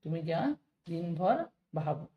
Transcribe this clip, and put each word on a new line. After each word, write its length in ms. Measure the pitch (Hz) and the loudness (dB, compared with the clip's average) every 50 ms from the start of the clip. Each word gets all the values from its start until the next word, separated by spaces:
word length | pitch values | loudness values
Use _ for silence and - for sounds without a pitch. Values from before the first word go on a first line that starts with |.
| _ | _
তুমি 180 | 160 160 165 156 | -4 -4 -4 -2
যা 180 | 156 160 170 - 285 302 - _ _ _ _ _ | 0 0 2 2 2 0 -2 _ _ _ _ _
দিনভর 500 | - 170 165 170 170 170 156 180 185 240 320 330 - _ _ _ _ - | -6 -4 -4 -2 -2 -2 2 4 4 4 4 2 -6 _ _ _ _ -4
ভাবো। 320 | 156 151 147 - - - - _ | -2 -2 -2 -2 -4 -6 -12 _